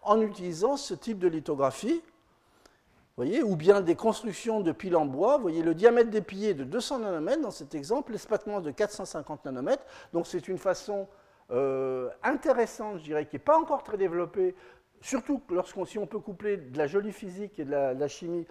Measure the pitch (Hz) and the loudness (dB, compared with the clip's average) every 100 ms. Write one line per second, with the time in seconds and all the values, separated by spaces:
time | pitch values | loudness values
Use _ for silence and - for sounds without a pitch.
0 | 208 220 214 196 180 160 220 277 - 170 | 2 4 4 -2 -8 0 0 0 -4 -8
1 | - 214 180 160 147 143 135 - 214 330 | -6 0 0 0 -2 0 0 0 -2 -2
2 | - _ _ _ _ _ _ _ _ _ | -4 _ _ _ _ _ _ _ _ _
3 | _ - 127 240 233 175 160 202 175 165 | _ -6 -2 0 2 4 6 6 6 2
4 | 226 208 226 180 233 220 175 147 190 170 | 2 0 -2 -6 -2 0 0 -2 2 2
5 | 147 135 202 285 208 165 165 160 220 240 | 2 2 4 4 2 0 0 6 6 8
6 | 233 214 - 190 214 156 135 214 - 269 | 4 2 -4 -4 -2 -2 -2 -4 -4 -4
7 | 214 170 160 302 247 - 143 156 139 247 | -2 -2 0 0 -2 -6 -10 -8 -2 -2
8 | 277 214 - 208 - 208 156 131 208 - | -2 -8 -2 -2 -2 -6 -4 -2 -2 -4
9 | 190 165 143 151 147 127 147 180 - - | -10 -10 -10 -10 -8 -4 0 0 -2 -20
10 | - 170 170 180 - 185 190 180 - 202 | -6 -4 -4 -6 -6 -4 0 -2 -2 -6
11 | 190 - _ _ - 123 135 135 131 131 | -6 -12 _ _ -4 0 0 0 -2 -2
12 | 123 - 226 269 320 247 220 - 214 190 | -6 -4 -2 0 2 2 2 -2 -8 -8
13 | 156 151 151 143 - 320 320 302 - 202 | -4 -4 -2 -2 4 4 4 0 -2 0
14 | 190 170 170 202 185 180 - - _ _ | 0 0 -2 0 0 -2 -12 -20 _ _
15 | - 262 - 277 - 175 180 202 180 220 | -4 -4 -2 -4 -2 -2 -2 -4 -6 -6
16 | 202 220 - 180 208 196 131 131 143 196 | -6 -8 -10 -6 -2 -2 -4 -2 0 0
17 | 208 - 202 180 202 - 139 143 135 131 | -2 -6 -10 -10 -10 -8 -2 0 0 0
18 | 143 - 170 170 165 | -2 -4 -6 -6 -6